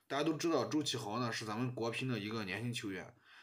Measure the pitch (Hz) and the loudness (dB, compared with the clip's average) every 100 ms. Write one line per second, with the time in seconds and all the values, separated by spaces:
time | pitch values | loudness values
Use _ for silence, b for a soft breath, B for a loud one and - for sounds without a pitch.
0 | B 139 160 151 170 151 110 156 143 120 | B 0 2 2 4 4 4 2 2 0
1 | 104 113 120 113 107 107 127 123 117 113 | 0 0 0 0 -2 0 0 0 -2 0
2 | 131 113 101 113 98 98 120 113 107 92 | 0 0 0 -2 -2 -2 -2 -2 -4 -4
3 | 73 - B B | -8 -14 B B